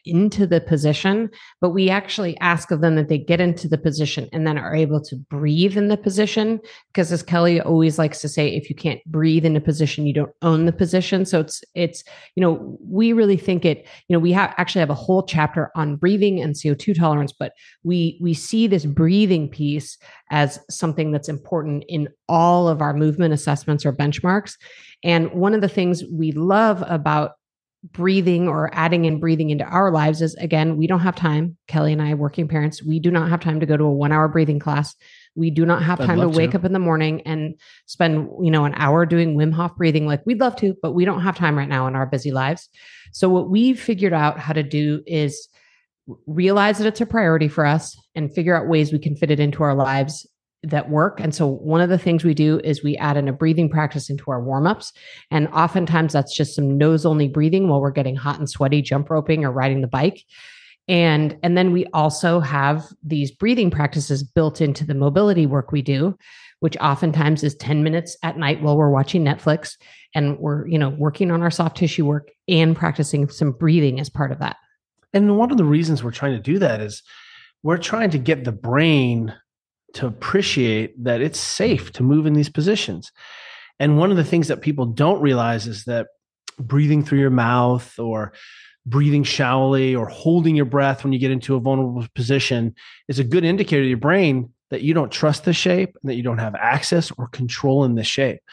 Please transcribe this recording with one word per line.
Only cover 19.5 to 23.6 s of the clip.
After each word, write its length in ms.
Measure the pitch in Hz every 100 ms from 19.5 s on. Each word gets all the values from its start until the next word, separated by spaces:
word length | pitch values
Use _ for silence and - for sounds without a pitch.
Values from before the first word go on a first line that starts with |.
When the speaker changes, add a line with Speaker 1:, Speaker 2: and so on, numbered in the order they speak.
| - 147 147 - - - - -
Speaker 1:
as 300 | 147 143 - -
something 400 | - 165 156 156
that's 180 | 147 156
important 560 | 143 - 170 151 147 -
in 200 | 160 147 - -
all 400 | 165 170 175 170
of 120 | 156
our 140 | 147
movement 400 | 147 156 151 156
assessments 500 | 147 - 143